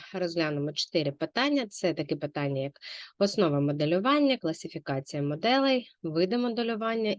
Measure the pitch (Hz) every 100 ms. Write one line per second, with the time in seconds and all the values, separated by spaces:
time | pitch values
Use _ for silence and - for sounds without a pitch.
0 | - 190 180 170 156 147 147 151 - 170
1 | 143 139 330 - 277 285 220 - 180 156
2 | 147 147 147 147 143 135 139 - - -
3 | - - 202 208 175 143 143 147 151 175
4 | 233 294 285 254 165 165 - - - 135
5 | 139 151 143 151 214 262 269 254 240 _
6 | 165 160 185 240 247 226 233 220 226 226
7 | 214